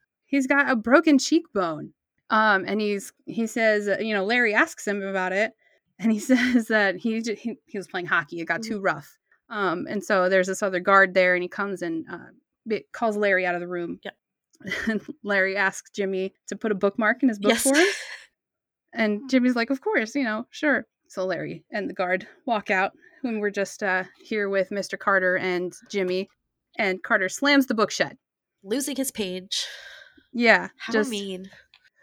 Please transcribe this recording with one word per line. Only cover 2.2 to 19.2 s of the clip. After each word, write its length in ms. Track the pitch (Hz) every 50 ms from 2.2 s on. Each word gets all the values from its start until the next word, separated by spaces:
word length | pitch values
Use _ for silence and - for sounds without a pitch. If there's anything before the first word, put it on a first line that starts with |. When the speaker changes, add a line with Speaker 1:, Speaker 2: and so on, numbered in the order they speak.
| _ -
Speaker 1:
Um, 340 | - 220 220 214 202 190 185
and 140 | - 202 214
he's, 320 | 214 208 202 196 - - - _ _
he 200 | - - - 226
says, 400 | 220 - 240 226 220 214 208 208
uh, 120 | 202 190 -
you 140 | 214 220 214
know, 100 | 202 190
Larry 300 | 202 240 247 240 220 208
asks 340 | 226 320 320 - - - 214
him 140 | 202 202 196
about 300 | 196 190 190 185 185 185
it. 200 | 196 220 220 - _ _ _ _ _ _ _ _ -
And 120 | 185 226
he 80 | 220 208
<laughs> 120 | - -
says 360 | 262 233 247 254 247 247 220 -
that 280 | 220 214 202 196 180
he 240 | 180 - 226 220 226
j-, 140 | 226 240 202
he, 180 | - - 233 208 - _
he 120 | _ - 202
was 80 | 175
playing 200 | - - 185 175
hockey. 340 | 170 180 170 160 - 170 170
It 60 | 165
got 160 | 165 170 165 226
Speaker 2:
Mm-hmm. 100 | 220 226
Speaker 1:
too 80 | 202
rough. 380 | 196 185 156 151 - - - _ _ _ _ _ _ -
Um, 360 | 233 214 196 180 165 175 160 -
and 140 | - 202 190
so 280 | - 214 190 180 185
there's 160 | 190 190 180
this 160 | 190 190 - 214
other 180 | 196 185 180
guard 320 | 180 202 196 196 190 185 180
there, 220 | 190 185 180 180
and 80 | 180 180
he 60 | 180
comes 320 | - - 202 202 196 170 175
and, 240 | 170 165 160 156 -
uh, 200 | 180 170 - - - _ _ _ _ _ -
bi-, 200 | 220 220 190 - _ -
calls 220 | - 247 226 208
Larry 300 | 208 208 202 190 185 185
out 100 | 180 175
of 60 | 175
the 80 | 175 175
room. 320 | 180 175 175 170 175 190 -
Speaker 2:
Yeah. 100 | 196 - _ _ _ _ _ _ _ _ - -
Speaker 1:
<laughs> 240 | 196 - - - 220
And 140 | 220 202 - - - _ -
Larry 320 | 202 202 196 185 190 190
asks 360 | 202 196 196 - - - _
Jimmy 420 | - - 202 190 190 185 190 190 - _ _ -
to 80 | 202
put 160 | 202 - 220 208
a 20 |
bookmark 480 | 190 - 202 202 - 220 214 240 247 -
in 60 | 254
his 100 | 214 202
book 140 | 202 214 226
Speaker 2:
Yes. 100 | 226 -
Speaker 1:
for 120 | 269 269
him. 100 | 302 359 403 403
Speaker 2:
<laughs> 40 | - - - - - - - _ _ _ _ _ _ _ _ _ _ _ _ -
Speaker 1:
And 320 | 240 226 214 208 202